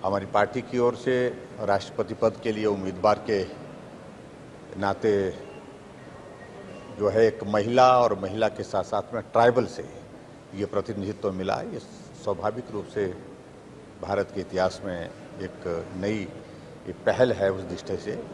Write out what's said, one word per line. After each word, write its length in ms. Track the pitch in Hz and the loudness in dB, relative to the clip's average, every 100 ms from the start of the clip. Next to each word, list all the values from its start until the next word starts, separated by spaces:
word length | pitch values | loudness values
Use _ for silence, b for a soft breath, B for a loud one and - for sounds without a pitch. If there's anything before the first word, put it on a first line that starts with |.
हमारी 220 | 95 101 98 | 2 0 2
पार्टी 360 | 107 104 127 | 2 2 0
की 180 | - 123 | -2 4
ओर 160 | 120 117 | 4 4
से 500 | 131 127 123 - - - | 0 2 2 -2 -12 -6
राष्ट्रपति 540 | 104 98 - - 107 | 2 2 0 -4 -4
पद 200 | 110 113 104 | 2 2 2
के 80 | 117 | -2
लिए 140 | 107 107 | 0 2
उम्मीदवार 600 | 101 95 90 101 101 - | 2 -2 2 4 4 2
के 160 | 104 90 - - - - - - - - - - - - - | 0 0 -8 -14 -16 -16 -16 -18 -18 -18 -18 -18 -18 -14 -2
नाते 520 | 98 98 113 101 95 - - - - - - - - - - - - - - - - 98 | 0 2 4 4 2 -2 -12 -14 -16 -18 -18 -18 -18 -16 -16 -16 -16 -16 -14 -14 -14 0
जो 100 | 101 | 2
है, 180 | 107 113 | 6 6
एक 120 | 107 | 6
महिला 560 | 101 104 104 123 127 127 | 0 2 4 8 10 10
और 200 | 120 98 | 6 4
महिला 280 | 95 104 110 | -2 0 0
के 160 | - | 0
साथ-साथ 500 | 101 101 92 104 - | -2 -2 0 -2 -2
में 100 | 117 | -6
ट्राइबल 420 | - - 120 123 104 | 0 6 8 6 0
से 240 | - 69 - - - - - - 95 | -6 -12 -12 -18 -18 -18 -20 -14 -6
ये 100 | 98 | -2
प्रतिनिधित्व 680 | 101 95 101 98 101 104 | -2 -2 -4 -4 -2 -4
मिला। 240 | 92 92 113 | -2 -2 -2
ये 240 | 233 160 - - - - | -4 -8 -12 -18 -18 -8
स्वाभाविक 420 | - 95 104 113 123 | -4 -2 -2 -4 -6
रूप 140 | 107 92 | -8 -6
से 220 | 107 95 92 - - - - - - - - | -2 -2 -4 -12 -18 -18 -20 -20 -20 -20 -12
भारत 300 | - 101 98 98 | -2 -2 0 -4
के 60 | |
इतिहास 400 | 90 92 92 - 98 | -4 2 2 0 -6
में 240 | 87 85 - - - | -6 -8 -10 -16 -10
एक 440 | 92 - 92 85 78 92 | -10 -8 -4 -4 -4 -4
नई 300 | 101 107 95 - B B B B - | -2 -2 -4 -10 B B B B -12
ये 60 | |
पहल 400 | 90 - 104 123 | -4 0 4 4
है 180 | 101 98 | 4 2
उस 120 | 95 | 0
दृष्टि 340 | 95 87 - 92 | -4 -8 -6 -6
से 260 | 101 151 208 | -4 -6 -8